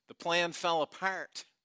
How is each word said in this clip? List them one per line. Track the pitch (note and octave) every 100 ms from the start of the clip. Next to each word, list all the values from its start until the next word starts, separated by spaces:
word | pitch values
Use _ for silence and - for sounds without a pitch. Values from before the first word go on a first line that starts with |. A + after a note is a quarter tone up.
| _
The |
plan | - F3 E3+ F3
fell | - F3 E3
apart. | C#3+ - F#3+ F#3 D3 - - _